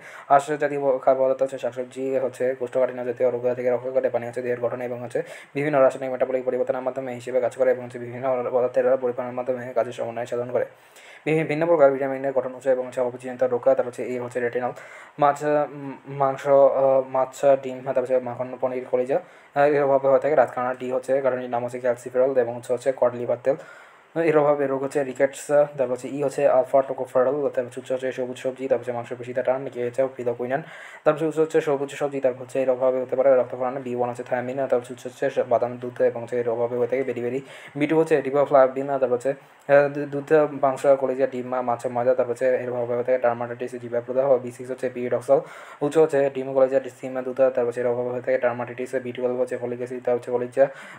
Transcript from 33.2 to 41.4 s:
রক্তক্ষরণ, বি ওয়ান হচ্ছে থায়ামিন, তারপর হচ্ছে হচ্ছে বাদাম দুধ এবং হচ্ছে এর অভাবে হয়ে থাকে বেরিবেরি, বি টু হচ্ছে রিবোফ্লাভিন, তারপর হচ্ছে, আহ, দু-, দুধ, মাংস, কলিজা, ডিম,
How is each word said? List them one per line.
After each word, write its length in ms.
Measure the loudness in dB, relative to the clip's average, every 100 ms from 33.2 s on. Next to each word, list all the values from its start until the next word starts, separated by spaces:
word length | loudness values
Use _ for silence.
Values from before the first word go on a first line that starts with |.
| 6 6
রক্তক্ষরণ, 380 | 2 -2 -4
বি 220 | -4 -4 -2
ওয়ান 120 | -2
হচ্ছে 120 | -4
থায়ামিন, 440 | -4 -4 -4 -4 0
তারপর 280 | 0 -2
হচ্ছে 140 | -12 -12
হচ্ছে 340 | -4 -2 0
বাদাম 340 | 2 2 0 -4
দুধ 260 | -8 0
এবং 200 | 0 0
হচ্ছে 180 | -4 -2
এর 80 | -2
অভাবে 280 | 0 0 0
হয়ে 100 | 0
থাকে 140 | 0
বেরিবেরি, 380 | -2 -2 -4 -4 -8 -18 -12 -4
বি 100 | 0
টু 140 | 2
হচ্ছে 200 | 4 2
রিবোফ্লাভিন, 640 | 2 2 6 6 6 4 -2
তারপর 280 | 0 0
হচ্ছে, 200 | 0 -2 -4 -8 -10 4
আহ, 200 | 4 4
দু-, 180 | 0 -6
দুধ, 260 | -6 2 4 4 2
মাংস, 240 | 0 2 4
কলিজা, 400 | 4 2 0 0
ডিম, 200 | -2